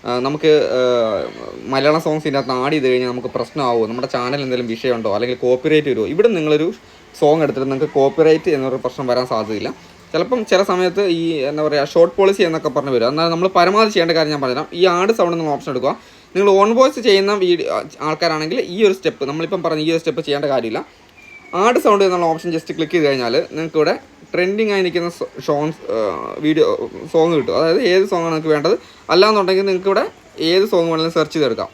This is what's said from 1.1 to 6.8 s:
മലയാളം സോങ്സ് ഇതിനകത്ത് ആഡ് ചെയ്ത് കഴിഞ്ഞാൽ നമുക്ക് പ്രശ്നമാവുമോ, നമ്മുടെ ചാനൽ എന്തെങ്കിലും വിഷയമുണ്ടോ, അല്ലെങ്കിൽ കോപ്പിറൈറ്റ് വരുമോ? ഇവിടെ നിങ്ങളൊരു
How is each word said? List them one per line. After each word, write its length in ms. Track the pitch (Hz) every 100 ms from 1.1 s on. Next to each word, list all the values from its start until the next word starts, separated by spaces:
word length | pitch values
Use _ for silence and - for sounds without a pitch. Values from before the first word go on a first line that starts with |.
| 98 60 53 60 - 76
മലയാളം 280 | 135 143 156 160
സോങ്സ് 200 | 151 151
ഇതിനകത്ത് 260 | 135 120 127
ആഡ് 100 | 135 151
ചെയ്ത് 120 | 131
കഴിഞ്ഞാൽ 200 | 127 127
നമുക്ക് 180 | 123 120 123
പ്രശ്നമാവുമോ, 500 | 117 156 127 117 110
നമ്മുടെ 180 | 120 131 127
ചാനൽ 240 | 123 143 131
എന്തെങ്കിലും 240 | 127 120 113
വിഷയമുണ്ടോ, 360 | 131 117 110 101
അല്ലെങ്കിൽ 200 | 123 123 123
കോപ്പിറൈറ്റ് 440 | 127 - 151 147
വരുമോ? 140 | 117 104 160
ഇവിടെ 160 | 226 185
നിങ്ങളൊരു 300 | 151 151 165 220